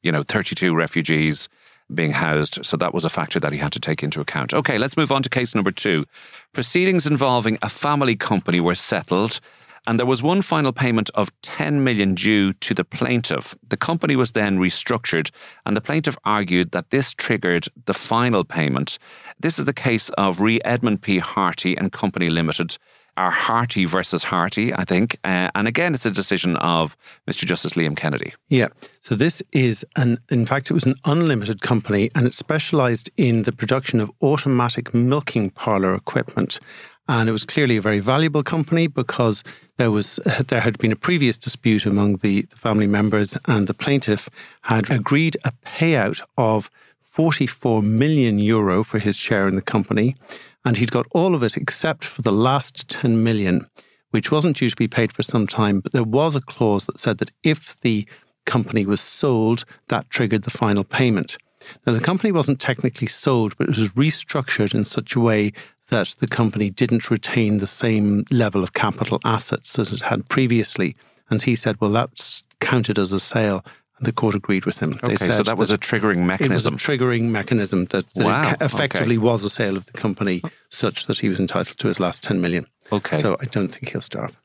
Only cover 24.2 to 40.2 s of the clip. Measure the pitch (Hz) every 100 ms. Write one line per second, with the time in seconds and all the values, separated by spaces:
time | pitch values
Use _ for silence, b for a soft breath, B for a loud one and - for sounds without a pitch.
24.2 | - 92 90 - 117 127 92 90 95 -
25.2 | - 90 92 - 110 123 175 135 117 98
26.2 | 98 95 90 82 85 82 80 - B B
27.2 | - - 90 87 90 85 80 73 78 69
28.2 | - - _ 131 113 _ B B - 107
29.2 | 156 - - 143 127 107 - - 123 120
30.2 | _ 123 117 139 139 170 131 131 - 156
31.2 | 165 123 101 104 - 117 - 104 113 -
32.2 | 123 - - 156 - 156 127 117 - -
33.2 | 135 117 110 - 104 135 - 117 104 -
34.2 | 139 147 143 123 120 120 123 120 123 147
35.2 | 143 120 101 - - 101 95 92 - 123
36.2 | - - - - B B B B - 120
37.2 | 113 110 - - 139 110 101 104 101 139
38.2 | 160 147 - 165 151 165 165 135 117 -
39.2 | 117 101 B B B - 120 104 98 -